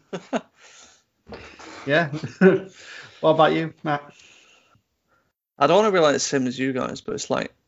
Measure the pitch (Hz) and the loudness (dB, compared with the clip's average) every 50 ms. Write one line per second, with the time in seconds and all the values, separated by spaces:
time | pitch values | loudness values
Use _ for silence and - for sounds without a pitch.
0 | _ _ - 180 - - - 214 - _ _ _ - - - - - - _ _ | _ _ -14 -14 -10 -8 -8 -8 -8 _ _ _ -20 -20 -20 -20 -20 -20 _ _
1 | _ _ _ _ _ - - - - - - - - - - - - 135 143 165 | _ _ _ _ _ -20 -20 -20 -20 -20 -20 -20 -20 -20 -20 -12 -4 0 0 0
2 | 165 143 147 151 - 117 - - 190 185 165 - - - - - - - - - | 0 0 -4 -8 -10 -12 0 4 6 6 6 4 -2 -10 -18 -20 -20 -20 -20 -20
3 | - - - - - 160 156 160 156 151 160 160 165 156 - _ - 156 147 147 | -20 -20 -10 -2 0 2 4 4 4 4 2 0 -4 -6 -10 _ -6 -6 -6 -6
4 | - - - - - - - _ _ _ _ _ _ _ _ _ _ _ _ _ | -6 -14 -20 -20 -20 -20 -20 _ _ _ _ _ _ _ _ _ _ _ _ _
5 | _ _ _ _ _ _ _ _ _ _ _ - 139 143 170 202 220 214 185 180 | _ _ _ _ _ _ _ _ _ _ _ 0 2 4 4 4 4 4 2 2
6 | 160 147 135 - - - 147 135 127 127 123 127 131 135 127 127 123 120 - - | 2 2 2 0 -2 -2 -2 -2 -2 -2 -4 -4 -6 -4 -4 -4 -6 -6 -8 -10
7 | - - - - - - 131 - - - - _ _ | -10 -10 -8 -8 -6 -4 -4 -4 -4 -8 -12 _ _